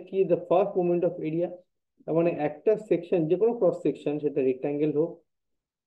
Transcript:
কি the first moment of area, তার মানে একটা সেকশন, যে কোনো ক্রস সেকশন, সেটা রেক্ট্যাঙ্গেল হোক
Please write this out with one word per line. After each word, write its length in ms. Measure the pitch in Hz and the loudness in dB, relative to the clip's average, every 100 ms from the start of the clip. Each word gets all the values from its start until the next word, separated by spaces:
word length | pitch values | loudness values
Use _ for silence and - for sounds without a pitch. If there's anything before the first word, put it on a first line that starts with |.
| - | 0
কি 160 | 190 180 | -2 2
the 140 | 170 - | 0 2
first 220 | 170 196 196 | 2 2 0
moment 240 | 175 175 170 | 0 2 0
of 60 | - 156 | -2 -4
area, 200 | 160 175 - _ _ _ _ - | -2 -4 -6 _ _ _ _ -4
তার 100 | 156 | 0
মানে 140 | 170 | 2
একটা 480 | 147 151 - - 214 | 0 -4 -2 0 0
সেকশন, 500 | - 170 - 185 156 | 2 -2 0 0 2
যে 80 | 180 | 2
কোনো 180 | 220 233 | 2 2
ক্রস 240 | 175 170 | 2 2
সেকশন, 380 | 156 135 - 147 | -2 -2 -2 -2
সেটা 220 | 147 139 | -2 0
রেক্ট্যাঙ্গেল 560 | 131 127 147 147 156 143 | 0 0 -2 0 0 0
হোক 260 | 165 - _ _ _ _ _ _ | -2 -4 _ _ _ _ _ _